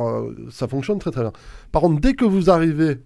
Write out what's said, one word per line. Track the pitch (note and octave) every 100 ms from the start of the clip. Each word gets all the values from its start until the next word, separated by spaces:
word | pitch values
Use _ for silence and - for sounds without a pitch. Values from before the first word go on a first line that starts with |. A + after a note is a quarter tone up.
| A#2
Euh, | A2+ A2+ A2+ A#2
ça | - B2
fonctionne | C3+ B2+ G#3
très, | F3
très | C3
bien. | A2+ - - - -
Par | D3
contre, | E3+ D3+
dès | C4
que | C4+ A#3
vous | F#3+ F3+
arrivez | E3+ E3 D3+ D#3+ B2+